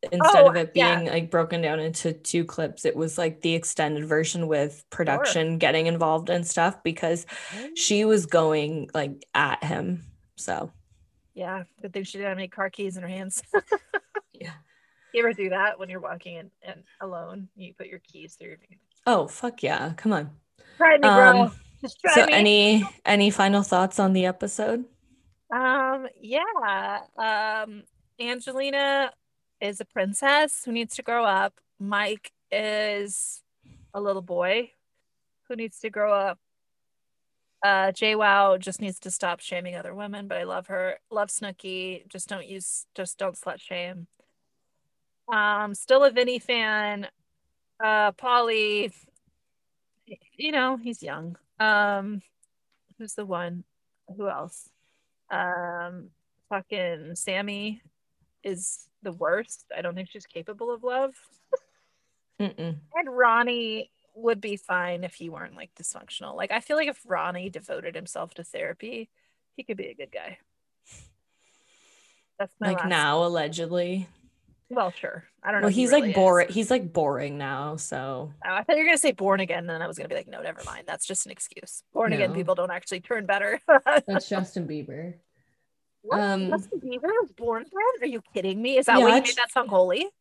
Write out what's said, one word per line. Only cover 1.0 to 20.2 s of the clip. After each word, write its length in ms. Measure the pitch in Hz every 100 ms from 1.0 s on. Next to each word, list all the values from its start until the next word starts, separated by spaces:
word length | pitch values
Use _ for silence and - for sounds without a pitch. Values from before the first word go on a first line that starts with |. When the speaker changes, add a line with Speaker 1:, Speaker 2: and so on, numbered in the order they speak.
| 165
Speaker 1:
like, 220 | 165 165
broken 300 | 170 165 170
down 180 | 160 160
into 320 | 160 160 170
two 320 | 160 - 175
clips, 400 | 170 - 156 -
it 120 | 160 -
was, 200 | 160 156
like, 220 | 165 160
the 140 | 165
extended 500 | 165 165 - 151 151
version 440 | 156 156 160 175 165
with 260 | 151 147
Speaker 2:
Sure. 100 | 147 _
Speaker 1:
production 720 | - 160 139 269 175 160 165
getting 260 | 160 160 165
involved 420 | 165 165 160 170
and 160 | 175 170
stuff 380 | - 170 190
because 420 | 165 165 165 165 - - -
Speaker 2:
Mm-hmm. 240 | 196 269 330
Speaker 1:
she 280 | - 208
was 220 | 220 214 165
going, 640 | 170 160 156 147 160 -
like, 320 | 156 143 139 -
at 300 | - 147 -
him. 400 | 151 165 180 180 - - _ -
So. 380 | - 80 165 - _ _ _ _ _
Speaker 2:
Yeah, 320 | - 180 190 175 _
good 100 | 196
thing 100 | 190
she 140 | 190 196
didn't 120 | 202
have 80 | 190
any 80 | 185
car 240 | - 196
keys 260 | - 202 185
in 60 |
her 40 | 180
hands. 340 | 185 190 - -
<laughs> 840 | 415 - 415 _ - _ 415 _
Speaker 1:
Yeah. 200 | - 165 - _ _ _ _ _
Speaker 2:
You 60 | 233
ever 140 | 233
do 160 | 208 190
that 280 | 185 202 -
when 100 | 190
you're 120 | 185
walking 360 | 151 175 175 170
in, 140 | 185 _
in 200 | 175 160 _ _
alone? 480 | 196 175 175 190 190 -
You 200 | 180 185
put 100 | -
your 120 | 180
keys 340 | _ 160 160
through 140 | - 143
your 80 | 160
finger. 200 | _ 180 _ _ 233
Speaker 1:
Oh, 220 | 220 156
fuck 340 | - 240 240
yeah. 320 | 143 151 139 165
Come 160 | 220
on. 180 | 190